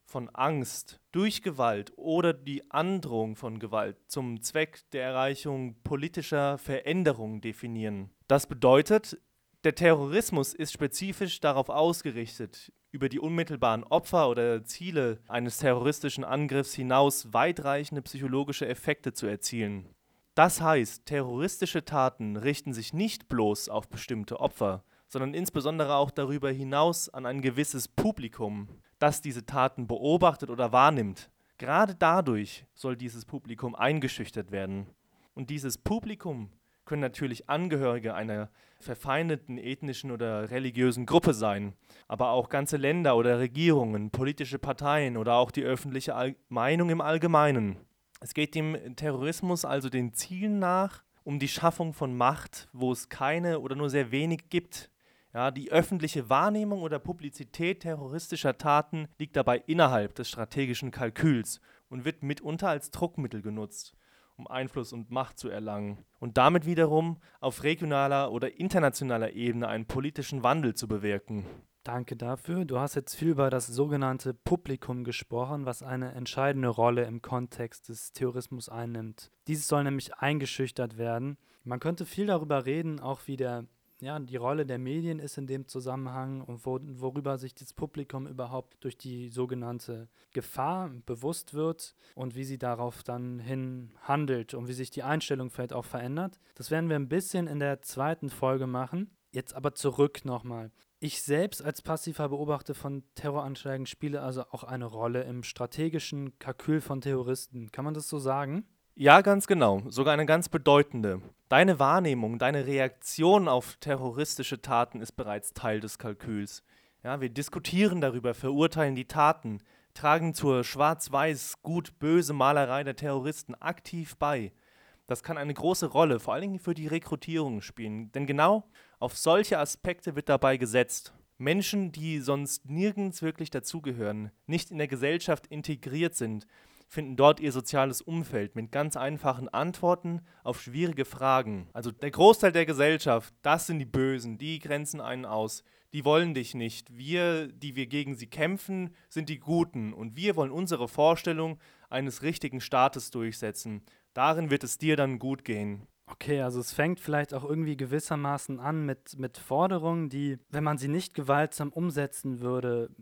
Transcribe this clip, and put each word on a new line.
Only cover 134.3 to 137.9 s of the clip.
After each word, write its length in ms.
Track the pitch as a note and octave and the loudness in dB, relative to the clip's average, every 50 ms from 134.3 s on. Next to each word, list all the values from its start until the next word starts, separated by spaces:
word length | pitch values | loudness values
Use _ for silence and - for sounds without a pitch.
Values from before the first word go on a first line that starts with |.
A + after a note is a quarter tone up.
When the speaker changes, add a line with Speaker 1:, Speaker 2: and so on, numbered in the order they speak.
| - _ _ | -12 _ _
Speaker 1:
nicht 240 | - D3+ E3+ - - | -2 -2 -2 -2 -4
in 80 | F#3+ D#3 | -4 -4
der 80 | D3+ | -4
Gesellschaft 640 | C#3 C#3 B2+ B2 C#3 D#3+ E3+ - - D#3+ C#3 - - | -2 -2 -2 0 0 0 0 0 0 -2 -2 -2 -10
integriert 640 | D3 D3+ D3+ - D#3 B2+ - C3+ B2+ D#3 E3+ E3+ E3 | -12 -10 -6 -6 -6 -6 -6 -6 -2 0 0 0 0
sind, 320 | - B2+ A2 A2 G#2+ - _ _ _ _ _ _ _ _ | -2 -4 -4 -4 -6 -8 _ _ _ _ _ _ _ _
finden 300 | _ - D#3 D3+ C3 C3 | _ -10 -8 -8 -4 2
dort 240 | B2 C#3 D3 D3+ D3 | 6 8 8 8 8
ihr 100 | D#3 D3 | 4 -2
soziales 520 | B2 C3 B2+ - - C#3+ C3+ C#3 | -2 -2 -4 -2 2 2 2 2